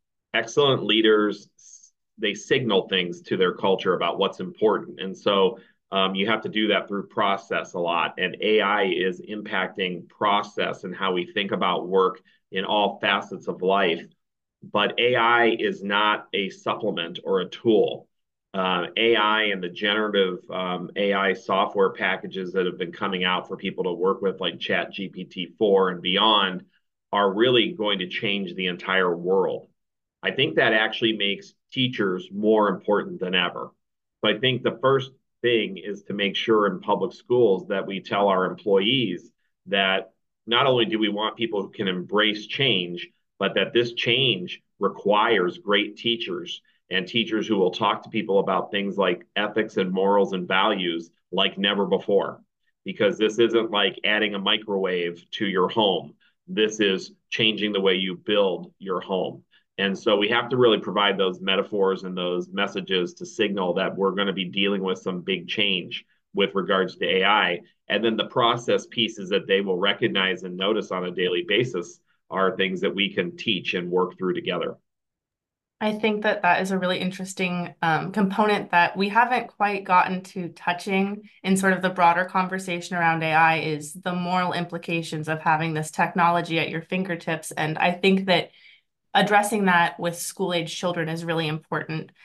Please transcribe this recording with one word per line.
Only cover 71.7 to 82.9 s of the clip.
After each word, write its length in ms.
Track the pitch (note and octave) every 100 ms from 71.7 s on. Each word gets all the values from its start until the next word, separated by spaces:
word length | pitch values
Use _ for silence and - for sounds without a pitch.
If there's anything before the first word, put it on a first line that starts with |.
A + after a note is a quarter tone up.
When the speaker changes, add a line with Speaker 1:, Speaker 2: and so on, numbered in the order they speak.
| F2 F2 - _ _ -
Speaker 1:
are 280 | F#2+ F#2+ F#2+
things 240 | F#2+ F#2
that 120 | F#2
we 220 | F#2+ G2
can 220 | G2+ F2 -
teach 380 | A#2+ F#2 -
and 140 | G2 F2
work 300 | F2+ F2+ -
through 160 | F#2
together. 440 | E2+ D#2+ F2 D2+ - _ _ _ _ _ _ _ _ _ -
Speaker 2:
I 120 | G#3+
think 320 | G#3+ G#3+ G#3+
that 180 | G#3+ -
that 180 | F3 -
is 120 | F#3+
a 60 | F#3+
really 200 | F3+ F#3
interesting, 760 | F#3 F#3 F#3 - F3+ F3 E3+ -
um, 300 | E3 D#3 E3
component 640 | G#3 G3 G3 G#3 G3+ -
that 240 | F3 E3+ F#3
we 120 | G3+
haven't 380 | G#3+ B3 B3 -
quite 380 | - G#3 G3
gotten 400 | G3 F3+ - F#3
to 240 | F#3 F#3+ E3+
touching 800 | D#3+ - F3 G3+ F#3+ G3 G#3 - _
in 120 | F#3 F#3+
sort 160 | F#3+
of 100 | F3+
the 80 | F#3
broader 340 | F#3 E3+ F3
conversation 720 | F3+ F#3+ F3+ F#3+ F#3 F3 F3